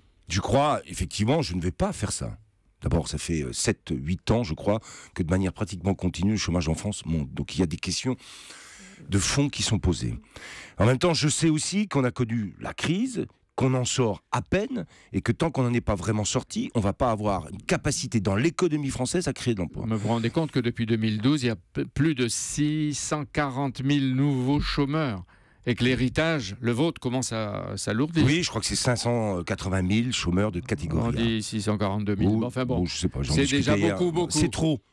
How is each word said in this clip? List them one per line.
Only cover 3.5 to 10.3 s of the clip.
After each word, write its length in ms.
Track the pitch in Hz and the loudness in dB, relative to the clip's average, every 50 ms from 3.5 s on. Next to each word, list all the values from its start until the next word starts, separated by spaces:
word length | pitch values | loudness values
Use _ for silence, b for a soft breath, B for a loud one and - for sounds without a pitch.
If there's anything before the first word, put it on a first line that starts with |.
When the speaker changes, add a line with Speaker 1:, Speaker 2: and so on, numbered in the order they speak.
Speaker 1:
sept, 400 | 60 - - - - - _ - 80 | -4 -2 0 0 0 -2 _ -6 -6
huit 380 | 65 67 76 92 - - - | -4 -2 -2 -4 -2 0 2
ans, 140 | 110 117 123 | 2 2 2
je 80 | 80 78 | 0 -4
crois, 260 | - - 104 104 110 B B B B B B - | -2 0 0 0 0 B B B B B B -6
que 100 | - 90 | -4 0
de 60 | 78 | 2
manière 220 | 92 92 98 92 | 2 2 2 0
pratiquement 420 | - - 107 - - 87 82 98 92 | -2 -4 -6 -6 -6 -4 -2 -2 0
continue, 380 | - - 90 82 - 87 101 | 0 0 -2 0 0 0 2
le 60 | 110 98 | 2 2
chômage 320 | - - 82 90 80 78 | 0 0 0 0 2 0
en 40 | 80 | -2
France 320 | - - 104 101 - - | -2 -2 -4 -6 -6 -4
monte. 280 | - 80 80 71 65 - | -2 -2 0 -2 -2 -4
Donc 200 | - 71 - - | -6 -6 -4 -2
il 60 | - | 0
y 40 | 95 | 0
a 20 | |
des 100 | 80 - | 0 -2
questions 400 | - - 95 - - - 131 123 B B B B B B B B B B B B B B B B B B - | -4 -4 -4 -4 -2 -2 -4 -4 B B B B B B B B B B B B B B B B B B -2
de 100 | 98 101 | 0 0
fond 300 | 92 - - 139 143 143 | 0 2 2 2 2 2
qui 120 | - - | 0 -2
sont 160 | - - 113 95 | 0 0 0 2
posées. 380 | - 92 85 - 64 58 58 - B B | 2 2 0 0 -2 -4 -4 -6 B B